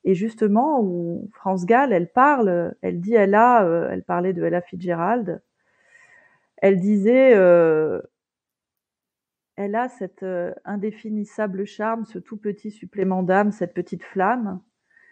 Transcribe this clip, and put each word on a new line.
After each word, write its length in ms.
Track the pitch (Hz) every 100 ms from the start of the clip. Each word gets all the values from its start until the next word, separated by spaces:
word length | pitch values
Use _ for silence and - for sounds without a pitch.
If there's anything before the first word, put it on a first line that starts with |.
Et 120 | 180
justement, 640 | 180 220 220 214 208 294 285
où 480 | 202 175 170 170 -
France 320 | _ 196 190 175
Gall, 260 | 233 277
elle 180 | 185 175
parle, 640 | 247 277 285 208 175 170 -
elle 180 | 185 175
dit 140 | 190
Ella, 500 | 226 196 208 240 240
euh, 240 | 180 170 165
elle 120 | 185
parlait 300 | 180 175 185
de 100 | 175
Ella 180 | 165 175
Fitzgerald. 800 | 175 180 175 165 175 240 185 170 _ _ _ _ _ _ _ _ _ _ _ -
Elle 240 | 196 196
disait, 560 | 196 208 202 254 262 214
euh, 640 | 185 175 165 156 156 90 - _ _ _ _ _ _ _ _ _ _ _ _ _ _
elle 220 | - 202 220
a 120 | 247
cette, 360 | 247 185 _
euh, 280 | 190 180 175 -
indéfinissable 1000 | - 208 214 214 220 214 208 - 214 190
charme, 420 | 202 - 214 226 220
ce 120 | 185
tout 200 | - 214
petit 340 | 208 196 214
supplément 500 | 208 185 208 190 185
d'âme, 300 | 180 190 208
cette 200 | 196 175
petite 300 | - 175 180
flamme. 580 | - 190 190 247 208 185 _ _ _ _ _